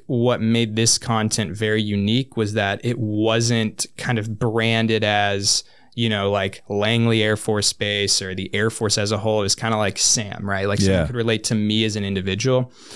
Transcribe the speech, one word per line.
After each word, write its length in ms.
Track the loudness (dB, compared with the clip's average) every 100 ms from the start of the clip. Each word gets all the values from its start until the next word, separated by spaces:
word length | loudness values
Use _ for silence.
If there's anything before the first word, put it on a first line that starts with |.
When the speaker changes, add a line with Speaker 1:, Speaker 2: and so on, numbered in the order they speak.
| -4
Speaker 1:
what 360 | 0 2 2
made 340 | 2 2 2 2
this 220 | 2 0
content 600 | 0 0 0 -2 -4 -2
very 240 | 0 0
unique 560 | 0 0 2 0 -2 -4
was 160 | -2
that 260 | 0 -2 -2
it 160 | -4 -2
wasn't 880 | -2 0 2 2 2 2 0 -4 -10 -8
kind 220 | -4 -2
of 180 | -4 -4
branded 640 | -2 2 2 2 2 2
as, 600 | 2 2 2 0 0 -2 -4 -16 -12 -4
you 120 | -2
know, 220 | 0 0
like, 320 | 0 -2 -6 -6
Langley 540 | -2 2 2 4 4
Air 120 | 2 0
Force 360 | 0 0 0
Base 480 | -2 -2 0 0 0
or 140 | -2 -6
the 180 | -4
Air 160 | -2 -2
Force 280 | 0 -2 0
as 140 | 0
a 60 | -2
whole. 220 | 0 0
It 40 |
was 120 | 0 -2
kinda 220 | -2 0
like 200 | 0 0
Sam, 500 | 0 0 -2 -8 -4
right? 200 | -2 0
Like, 120 | 2
someone 200 | 4 2
Speaker 2:
Yeah. 60 | 2
Speaker 1:
could 80 | -2
relate 280 | 0 0 0
to 100 | 0
me 280 | 2 2
as 120 | 0 -2
an 80 | -4
individual. 640 | -2 -2 -2 2 0 0 -8 -20